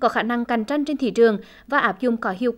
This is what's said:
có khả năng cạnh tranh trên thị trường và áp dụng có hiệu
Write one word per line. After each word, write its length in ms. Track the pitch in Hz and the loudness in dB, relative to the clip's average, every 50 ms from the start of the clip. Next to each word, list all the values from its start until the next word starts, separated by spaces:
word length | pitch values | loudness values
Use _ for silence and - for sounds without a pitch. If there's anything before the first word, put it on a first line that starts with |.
có 80 | 247 226 | -2 0
khả 140 | - 226 | 0 0
năng 220 | 208 233 240 240 240 | -2 0 -2 -2 -2
cạnh 200 | - 240 226 220 | -2 -2 -2 -2
tranh 200 | - 285 302 285 | -2 -2 -2 -2
trên 120 | 302 294 | -2 -2
thị 140 | - 269 214 | -2 -2 0
trường 280 | 180 233 233 226 208 196 - - - - - - | 4 4 4 4 4 0 -4 -12 -20 -20 -8 -2
và 100 | 277 269 | -2 0
áp 220 | 254 214 185 - | 0 0 -2 -2
dụng 160 | 254 240 233 | -2 -2 -2
có 180 | 226 - 208 185 190 | -2 -2 -6 -4 -2
hiệu 140 | 254 240 240 | -2 -4 0